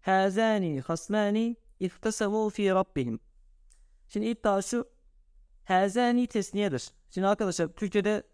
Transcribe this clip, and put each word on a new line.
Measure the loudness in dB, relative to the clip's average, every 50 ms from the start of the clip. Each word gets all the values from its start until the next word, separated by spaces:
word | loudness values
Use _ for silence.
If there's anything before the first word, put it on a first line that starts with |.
Hazani | _ 2 2 4 4 2 2 2 0 2 2 0 0 -2 -2 -4
hasmani | -4 -4 -6 -6 -4 -2 -2 0 0 2 0 0 0 -2 -4 -8 _ -20 -12 _
ihtesamu | -6 -6 -6 -4 -4 -4 -2 -2 -2 -2 0 0 -2 -2
fi | -2 0 0 2
rabbihim. | 2 2 0 _ -2 -4 -4 -4 -4 -8 _ _ _ -20 -20 -20 -20 _ -20 -20 -20 -20 -20 _ _ _ _ -8
Şimdi | -6 -4 -2
iddia | -2 -4 -2 0 0 0 0 -2
şu. | -2 -4 -4 -4 -6 _ _ _ -20 _ _ _ _ _ -20 -20 _ _ -20 -4
Hazani | 0 2 2 2 2 2 2 2 2 2 2 0
tesniyedir. | 0 -2 -4 -4 -2 -2 -2 -2 0 -2 -2 -6 -8 _ _ _ _
Şimdi | -6 -2 2
arkadaşlar | 2 2 2 0 -4 0 0 -2 -2
Türkçe'de, | -2 -6 -8 -2 0 0 0 0 -2 -2 -4 _